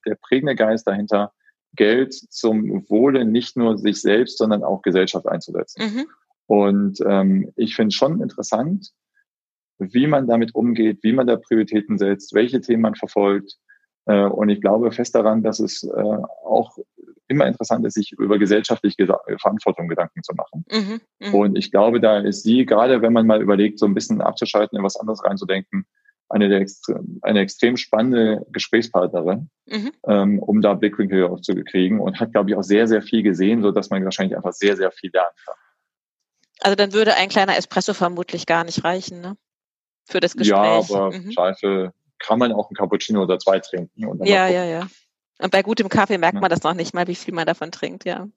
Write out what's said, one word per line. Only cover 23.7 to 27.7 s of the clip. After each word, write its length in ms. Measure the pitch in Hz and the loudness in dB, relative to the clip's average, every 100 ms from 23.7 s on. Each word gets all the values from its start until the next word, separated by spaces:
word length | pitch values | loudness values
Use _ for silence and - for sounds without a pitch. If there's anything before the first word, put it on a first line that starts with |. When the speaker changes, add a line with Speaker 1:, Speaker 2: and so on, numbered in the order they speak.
| - | 2
Speaker 1:
so 80 | 104 | 0
ein 80 | |
bisschen 260 | 98 - 107 | 0 -2 -2
abzuschalten, 560 | - - 113 104 107 101 | -2 -2 -2 0 0 -2
in 60 | |
was 140 | 98 - | -4 -4
anderes 260 | 214 220 | -6 -2
reinzudenken, 640 | - 98 175 - - 196 - _ _ _ _ | -2 -4 -4 -6 -4 -8 -8 _ _ _ _
eine 200 | 110 101 | 0 4
der 120 | 98 | 2
extre-, 400 | 98 - - - - - | 0 -6 -8 -6 -8 -8
eine 180 | - 107 | 0 0
extrem 360 | 98 - 117 | 0 0 0